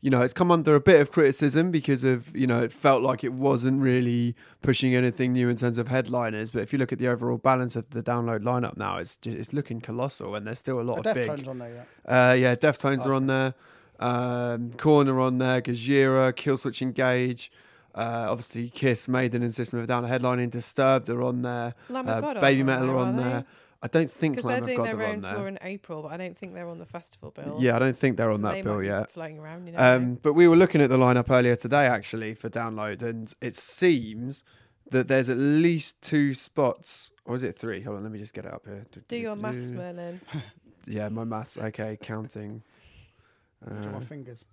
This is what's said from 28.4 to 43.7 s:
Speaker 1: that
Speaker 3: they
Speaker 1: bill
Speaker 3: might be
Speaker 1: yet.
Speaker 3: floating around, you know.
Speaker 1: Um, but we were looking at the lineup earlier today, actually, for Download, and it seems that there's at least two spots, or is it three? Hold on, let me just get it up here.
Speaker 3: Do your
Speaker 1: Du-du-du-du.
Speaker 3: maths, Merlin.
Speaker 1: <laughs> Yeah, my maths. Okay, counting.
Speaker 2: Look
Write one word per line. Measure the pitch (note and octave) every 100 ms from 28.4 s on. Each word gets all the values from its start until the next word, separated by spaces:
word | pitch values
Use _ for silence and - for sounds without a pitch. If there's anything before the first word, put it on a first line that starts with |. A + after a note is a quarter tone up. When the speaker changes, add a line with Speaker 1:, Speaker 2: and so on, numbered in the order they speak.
Speaker 1:
that | G#2
Speaker 3:
they | C#3
Speaker 1:
bill | G2 G#2
Speaker 3:
might |
be | G2
Speaker 1:
yet. | G2+ G#2+
Speaker 3:
floating | - D#3+ D#3
around, | D#3 E3+ F3
you |
know. | E3+
Speaker 1:
Um, | B2+ B2+ B2 B2
but | D3+
we | D3 F3
were | E3
looking | F3+ D#3
at | C#3
the | C3
lineup | B2+ B2 A#2+
earlier | B2+ B2 A#2+
today, | A#2+ C#3+ C3+
actually, | A#2 G#2 A2+ A2
for | A2 A#2
Download, | A#2 A#2 A2 G#2+ G#2
and | A#2 A2+ A2 -
it | B2+ -
seems | - - F#3 D3 G#2+ A2 B2 C#3 _ _ _ _ _
that | B2+ B2+
there's | C3+ B2
at | B2+
least | C#3+ D3+ E3+ E3 - -
two | - D3+ C#3+
spots, | C3 - - C3 - - - - _
or | -
is | B2
it | B2+ -
three? | A2+ F#2
Hold | G#2+ G2+
on, |
let | G#2+
me | G#2+
just | G#2+
get | G2+ G2
it |
up | - -
here. | G2+ A2+ - _
Speaker 3:
Do | A#3+
your | A3+
Speaker 1:
Du-du-du-du. | G#3 G#3+ -
Speaker 3:
maths, | B2+
Merlin. | B2 F3+ F3 F3 F3+ -
Speaker 1:
<laughs> | D#3 G#2+ _ _ _ -
Yeah, | G#2+ G#2+
my | A2
maths. | A2+ A2 A2+ -
Okay, | A2+ G#2+ G#2+ G#2+
counting. | - A2 G#2+ G#2+ G#2 A2 - _ _ - - _ _ _ _ _
Speaker 2:
Look | -